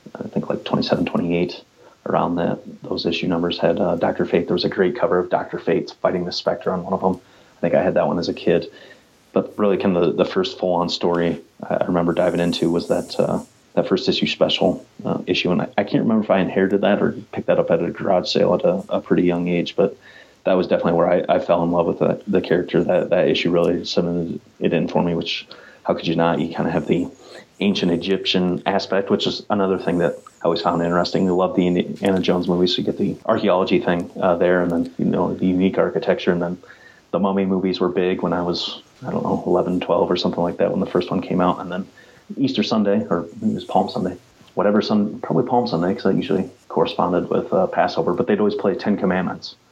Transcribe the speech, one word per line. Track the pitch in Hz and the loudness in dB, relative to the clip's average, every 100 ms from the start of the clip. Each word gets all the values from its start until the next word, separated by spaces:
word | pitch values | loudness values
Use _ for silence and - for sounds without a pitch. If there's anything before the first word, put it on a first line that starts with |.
| - - | -18 -14
I | - | -6
think, | - - | -6 -4
like, | - | -4
twenty-seven, | - - - - 90 | -2 -2 0 0 0
twenty-eight, | - 87 87 90 - - _ - _ - | -2 0 0 0 -4 -18 _ -20 _ -4
around | 82 82 87 | -2 0 0
that. | 87 - - - | -2 -4 -8 -14
Those | - 92 - | -8 -4 -2
issue | 85 90 | -2 -2
numbers | 85 87 85 | 0 -2 0
had, | 87 85 | 0 2
uh, | 92 85 | 0 0
Doctor | 95 - - | 0 0 0
Fate. | 87 85 | 0 2
There | |
was | 90 101 | 0 0
a | |
great | - 92 - | 2 0 2
cover | 87 90 | 0 2
of | 90 | 0
Doctor | 85 - - | -2 -2 -6
Fate | - 82 - - | -2 -2 -2 -4
fighting | 87 92 87 | -2 0 -4
the | |
Spectre | - - 87 - | -4 -2 -2 -2
on | 92 | -4
one | 87 | -2
of | 95 | -2
them. | 95 90 - - - - | 0 -2 -8 -20 -20 -4
I | |
think | 85 | 0
I | 73 | 2
had | 90 85 | 2 2
that | 87 | 0
one | 90 | 0
as | 82 | -2
a | |
kid. | 90 - 85 - - - - _ _ _ | -2 2 2 0 -14 -20 -20 _ _ _
But | - 98 - | -2 -2 0
really | 104 92 | 0 2
kind | 101 87 | 2 2
of | 85 76 | 2 2
the, | |
the | 87 | 0
first | - 92 - | 0 -2 -2
full-on | 92 87 87 | -2 0 0
story | - 87 87 85 80 - - | -2 0 0 0 -2 -8 -14
I | - - - | -4 -2 0
remember | 87 85 | 0 0
diving | 85 90 85 | 2 0 2
into | 87 80 82 | 0 0 0
was | 85 82 | 0 0
that, | 87 85 - | -2 -2 -2
uh, | - 78 - _ _ | -2 -2 -6 _ _
that | - 85 | -2 0
first | 92 - | 0 0
issue | - - | -2 -2
special, | - 85 87 87 - - - - | 0 0 2 0 0 -6 -10 -6
uh, | - - | -4 -2
issue. | 90 90 | -2 0
And | 87 | 0
I, | - - | -2 -2
I | |
can't | 104 139 | 0 0
remember | 113 113 | 2 2
if | 104 | 2
I | 98 | 2
inherited | 90 - 95 98 | 2 2 2 2
that | 98 101 | 2 2
or | - - - | 0 -2 -10
picked | - - | -8 0
that | 87 | 2
up | 82 | 2
at | 85 | 2
a | 85 | 0
garage | - - 90 - | -4 0 0 2
sale | - 92 90 | 0 2 2
at | |
a, | - 92 - | 2 0 -2
a | 98 | -4
pretty | - 90 | 0 2
young | 90 87 87 | 2 2 0
age, | 87 - - | 0 -2 0
but | 98 - - - - _ - | 0 -2 -20 -20 -20 _ 0
that | |
was | 92 90 | 0 2
definitely | 87 87 | 0 2
where | 85 87 | 2 2
I, | 90 - 90 | 2 2 0
I | |
fell | - 87 | 2 2
in | 85 | 2
love | 87 85 | 0 0
with | - | 0
the, | 87 87 - | 0 -2 0
the | 98 | 0
character. | - 90 90 85 | 2 0 2 0
That, | 87 90 76 | 2 2 2
that | 92 73 | 2 2
issue | - 90 | 2 2
really | 87 85 87 | 2 2 0
cemented | - - 87 87 82 - - - | -2 -2 0 0 -4 -6 -12 -4
it | 104 | -2
in | 127 95 | 0 0
for | 87 | 0
me, | 87 | 0
which, | 82 82 - - - - - | -2 -4 -8 -10 -20 -20 -12
how | - | -4
could | 87 - | -4 0
you | 82 | 0
not? | 82 85 | 2 2
You | 82 - | -2 -2
kinda | 85 | -2
have | 82 - | -2 0
the | 85 85 - - - - - | -2 -2 -8 -20 -20 -16 -4
ancient | 98 92 92 | 0 2 2
Egyptian | 85 92 92 - 92 90 87 - | 0 0 -2 0 0 2 0 0
aspect, | 98 - 95 98 | -2 0 -2 0
which | 104 - | 0 0
is | - - | -4 -2
another | 101 95 92 | 0 0 0
thing | - 87 | 0 0
that | 85 - - - | 0 -2 -12 -6
I | 85 | -2
always | 82 | 0
found | 90 85 | 0 0
interesting. | 85 87 87 - 95 | 0 0 0 0 2
I | |
love | 90 90 87 | 2 2 2
the | 90 | 2
Indiana | 90 - - 98 92 | 2 -2 -2 0 0
Jones | 90 92 90 | 2 0 2
movies, | 87 90 - | 2 2 0
so | |
you | - | -2
get | 92 | -2
the | 98 95 - | -2 -2 -2
archaeology | 113 101 90 92 92 | 0 2 2 2 2
thing, | - 87 87 - | 2 -2 -4 -2
uh, | 95 85 | 0 2
there, | 90 90 | 4 4
and | 87 | 2
then, | 85 85 - | 0 -2 -2
you | 85 | 0
know, | 92 87 | 0 0
the | - 92 | 0 0
unique | 90 95 92 | 2 2 2
architecture, | 87 85 - 92 - | 0 0 0 0 0
and | 127 | 0
then | 87 90 - - - - _ | 0 -6 -12 -20 -20 -20 _
the | - | -2
Mummy | 98 98 95 | 0 2 2
movies | 95 92 90 | 2 0 0
were | 90 | 0
big | 90 90 92 | 2 0 0
when | 90 | 0
I | 87 | -2
was, | 87 87 - - - - - | -2 -2 -4 -10 -18 -16 -6
I | |
don't | - | -4
know, | - - - | -2 -2 0
eleven, | 90 90 90 | 0 2 -2
twelve | - 85 98 | 0 0 2
or | 90 | 0
something | 90 87 | 0 0
like | 87 - | -2 0
that | 92 | 0
when | 95 | 0
the | 90 | 0
first | 90 87 | 0 0
one | 92 | -2
came | 87 90 | -2 0
out, | 90 87 | 0 0
and | 90 | -4
then | 90 95 - - - - - | -8 -8 -14 -20 -20 -12 -2
Easter | 135 - | -2 0
Sunday, | 104 113 101 104 - | 0 2 2 2 0
or | 85 - - | -2 -4 -4
maybe | 110 | -2
it | 107 | -2
was | - | -2
Palm | 95 95 | 0 0
Sunday, | - 92 90 _ _ - | -2 -4 -6 _ _ -10
whatever, | - 98 104 | -2 2 2
sun-, | - 107 104 - | 2 2 0 -4
probably | - - 123 | -2 0 2
Palm | 123 120 | 0 0
Sunday, | 82 90 | 0 0
'cause | 98 | 0
that | 95 - | 0 0
usually | - 95 92 - - | 0 -2 -2 -8 -6
corresponded | - 82 - 90 90 87 | 0 0 0 0 0 0
with, | 90 - | -2 0
uh, | 95 90 | 0 0
Passover, | - 90 - 101 | 0 0 0 -2
but | 117 98 | 0 0
they'd | 104 | 2
always | 104 101 | 2 0
play | 104 92 | 0 0
Ten | - 98 | 0 0
Commandments | 98 92 87 - - - _ | 0 0 -2 -6 -12 -18 _